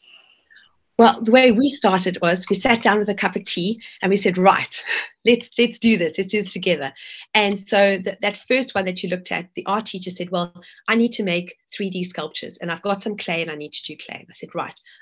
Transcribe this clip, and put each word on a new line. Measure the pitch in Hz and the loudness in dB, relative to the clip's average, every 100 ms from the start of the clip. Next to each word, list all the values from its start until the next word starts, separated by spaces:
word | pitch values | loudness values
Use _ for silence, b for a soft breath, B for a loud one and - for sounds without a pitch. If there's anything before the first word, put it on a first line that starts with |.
| b b b b b b b b _ - | b b b b b b b b _ 6
Well, | 233 - | 6 6
the | 226 | 4
way | 254 254 | 6 6
we | 214 277 | 6 2
started | - 208 185 185 180 | 2 2 2 0 0
was | 170 180 - | 2 2 -2
we | 185 | -2
sat | 262 233 | 2 2
down | 233 208 | 4 2
with | 208 | 0
a | |
cup | 202 190 196 | 0 -2 -2
of | |
tea | 190 - 180 226 B B | -4 -4 -2 -4 B B
and | 185 | 0
we | 196 | 2
said, | 196 180 | 2 4
"Right, | 185 - - - - B B _ | 4 4 0 -10 -6 B B _
let's, | 220 240 - - | 2 2 2 0
let's | 240 - | 0 2
do | 233 208 | 2 4
this. | 165 175 | 2 -2
Let's | 190 | -4
do | 214 | -2
this | 190 | -4
together." | 208 185 160 139 - B B B | -4 -2 0 -2 -10 B B B
And | 220 202 196 | 0 0 -2
so | 196 202 202 190 | 0 4 4 2
th-, | 190 - | -4 -4
that | 202 202 | -6 -6
first | - 254 254 | -2 -2 0
one | 202 | -4
that | 185 185 | -4 -4
you | 185 | -6
looked | 180 180 | -6 -6
at, | 175 180 | -8 -8
the | - | -12
art | - 208 220 | -4 -4 -4
teacher | 190 185 | -8 -10
said, | 180 180 | -10 -6
"Well, | 180 175 - B B - | -4 -6 -10 B B -2
I | 226 | 2
need | 233 | 2
to | 233 | 0
make | 196 175 180 - _ | -2 -2 -4 -16 _
three | - 196 | -8 -6
D | 185 | -4
sculptures | 180 - 156 - - - | -8 -8 -10 -10 -12 -12
and | 170 | -8
I've | 170 | -6
got | 202 196 | -4 -4
some | 226 202 | -4 -8
clay | - 165 | -6 -4
and | 165 | -4
I | |
need | 151 147 | -8 -10
to | - | -10
do | - 151 | -12 -14
clay." | - - | -14 -16
And | - | -16
I | |
said, | - - | -20 -14
"Right, | 165 135 - B B | -10 -10 -12 B B